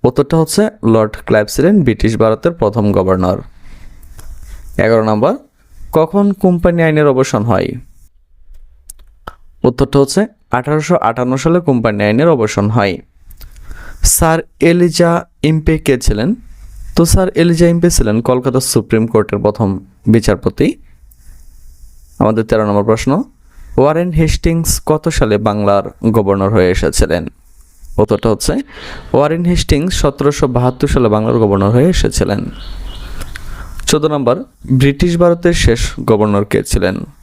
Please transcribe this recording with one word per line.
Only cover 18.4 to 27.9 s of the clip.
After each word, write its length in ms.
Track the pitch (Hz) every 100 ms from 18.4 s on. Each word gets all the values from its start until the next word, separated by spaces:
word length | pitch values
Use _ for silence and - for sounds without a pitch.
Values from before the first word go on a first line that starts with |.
| 131 127
সুপ্রিম 480 | 131 120 104 113 113
কোর্টের 320 | 110 104 101
প্রথম 400 | 104 104 104 95 - _ -
বিচারপতি। 720 | 110 104 95 - - 156 339 - - - - - - - - - - - - - -
আমাদের 240 | 107 110
তেরো 220 | 110 110 107
নম্বর 180 | 101
প্রশ্ন, 400 | 104 110 - 151 277 _ _ - - -
ওয়ারেন 340 | 135 156 180
হেস্টিংস 680 | 160 160 - 170 165 165 - -
কত 240 | 156 165
সালে 280 | - 117 104
বাংলার 720 | 107 104 101 101 95 - 113
গভর্নর 380 | 113 98 98 98
হয়ে 220 | 107 92
এসেছিলেন? 560 | 90 - - - 85 80 _ _ - - _ -